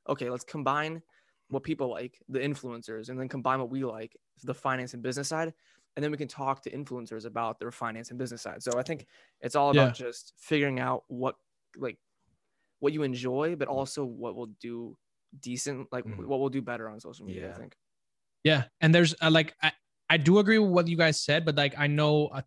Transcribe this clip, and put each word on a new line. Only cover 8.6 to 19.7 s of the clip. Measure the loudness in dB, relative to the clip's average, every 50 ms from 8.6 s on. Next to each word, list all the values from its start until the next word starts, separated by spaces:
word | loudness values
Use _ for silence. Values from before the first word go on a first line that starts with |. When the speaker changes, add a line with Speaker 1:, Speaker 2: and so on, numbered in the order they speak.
Speaker 1:
So | -4 -2 -2 -2
I | -2
think | -2 -6 -8 -10 -16 _ _ _ _ _ _
it's | -6 -2 2
all | 2 4 6
about | 6 6 6 4
Speaker 2:
Yeah. | 2
Speaker 1:
just | -2 -8 -10 -10 -12 -16 -20 _ _
figuring | -4 -2 0 0 0 0 -2 -2
out | -2 -2 -2 -4 -6 -10
what, | -6 -4 -4 -4 -4 _ _ _ _ _ _ _ -12
like, | -10 -8 -8 -8 _ _ _ _ _ _ _ _ _ _ _ _ _ _ _ _ _
what | -2 0 0
you | 0 -2
enjoy, | -2 -2 -4 -4 -2 0 0 0 -2 -2
but | -2 -4 -2
also | -2 -2 -2 -2 -4 -6 -6
what | -6 -6 -8 -8 -8 -6
will | -8 -10
do | -12 -12 -12 -10 -10 -8 -8 -10 -12 -14 -18 _ _ _ _ _ _ -20 -14
decent, | -10 -8 -6 -6 -6 -6 -6 -8 -8 -8
like, | -8 -8 -8
Speaker 3:
Mm-hmm. | -8 -10 -8 -4
Speaker 1:
what | -4 -2 0
will | 0 0
do | -2 -4
better | -4 -6 -6 -8 -8 -10
on | -12 -14
social | -16 -16 -16 -14 -12
media, | -12 -10 -10 -10 -12
I |
Speaker 3:
Yeah. | -12
Speaker 1:
think. | -14 -16 -18 -20 _ _ _ _ _ _ _ _ _ _ _ _ _ 2
Speaker 2:
Yeah. | 4 4 4 2 -2 _ 4
And | 6 8 8
there's, | 8 8 6 4 2
uh, | 4 6
like, | 6 6 4 2 -2 _
I, | 0 0